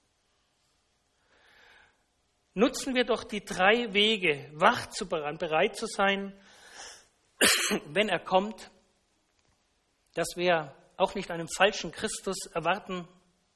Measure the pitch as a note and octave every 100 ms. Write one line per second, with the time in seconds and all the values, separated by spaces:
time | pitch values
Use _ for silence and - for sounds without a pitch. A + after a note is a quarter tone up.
0 | _ _ _ _ _ _ _ _ _ _
1 | _ _ _ _ _ _ - - _ _
2 | _ _ _ _ _ F#3 C4+ C4+ C#4 B3+
3 | A#3+ G#3+ - G#3 - - F#3+ A#3+ A#3 G3+
4 | G#3 G#3+ F3 C#3+ C3+ D3+ - - - -
5 | F#3+ E3 D3 D#3+ E3+ D#3 G3 - A3 -
6 | G3 G3 G3 - - - - - - -
7 | _ _ _ - - - - F#3+ D3 F3+
8 | G#3 E3+ - F#3 G#3 - - _ _ _
9 | _ _ _ _ _ _ _ _ _ _
10 | _ - E3 F3 F3+ E3 D3 - _ -
11 | F#3+ G3+ F#3 E3+ E3 - G3 G#3+ F3+ -
12 | - - G3 F#3 - E3+ D#3+ G3+ - F#3
13 | E3+ _ _ _ _